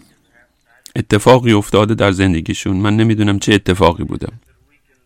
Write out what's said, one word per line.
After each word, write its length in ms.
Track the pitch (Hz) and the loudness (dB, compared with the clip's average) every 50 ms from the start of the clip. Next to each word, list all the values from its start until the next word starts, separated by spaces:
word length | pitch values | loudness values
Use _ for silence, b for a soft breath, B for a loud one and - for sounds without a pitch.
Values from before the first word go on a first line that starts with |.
| _ _ _ _ _ _ _ _ _ _ _ _ _ b b b b b - | _ _ _ _ _ _ _ _ _ _ _ _ _ b b b b b -10
اتفاقی 560 | - - - - 101 - 123 127 127 123 117 | -8 -4 -2 0 2 4 4 4 4 4 2
افتاده 420 | 104 104 101 - - 101 107 107 113 | 2 2 0 0 0 0 0 0 0
در 180 | 92 107 101 | 0 0 0
زندگیشون، 640 | 92 95 95 92 85 80 80 - 90 - - 104 95 | 0 0 0 0 0 -2 -4 -6 -8 -8 -6 -6 -4
من 200 | 92 104 104 104 | -2 -2 -2 0
نمیدونم 420 | 110 110 113 107 107 107 101 101 98 | 0 0 0 0 0 0 -2 -2 -2
چه 160 | - - 107 | 0 2 0
اتفاقی 500 | 98 - - 90 95 85 85 85 - 78 | 2 2 0 0 2 2 0 0 -2 -6
بوده، 240 | - - - - - - - _ _ _ _ _ _ _ _ _ _ _ _ _ | -8 -10 -10 -10 -12 -14 -16 _ _ _ _ _ _ _ _ _ _ _ _ _